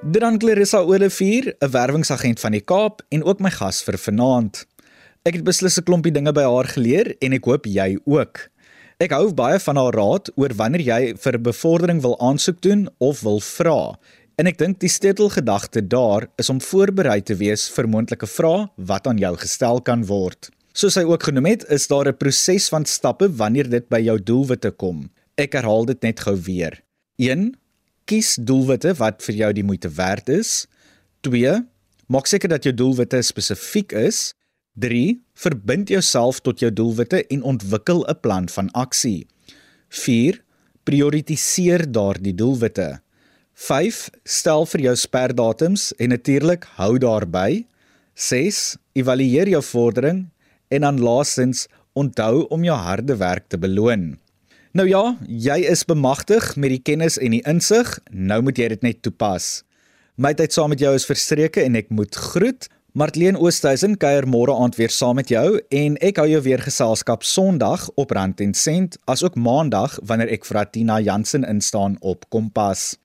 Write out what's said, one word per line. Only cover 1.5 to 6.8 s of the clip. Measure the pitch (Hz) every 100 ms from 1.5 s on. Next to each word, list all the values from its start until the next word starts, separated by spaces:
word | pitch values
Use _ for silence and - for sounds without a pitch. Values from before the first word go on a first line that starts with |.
| -
'n | 143
werwingsagent | 127 127 147 160 131 127 113
van | 113
die | 107
Kaap | - 180 214 208 -
en | 151
ook | 151 196
my | 190
gas | - 98 -
vir | - 101
vanaand. | - 107 123 127 110 - - _ _ _ - _
Ek | 170
het | 170
beslis | 160 180 185 175
'n |
klompie | 175 175 165
dinge | 147 143
by | 147
haar | 135 123 127
geleer | -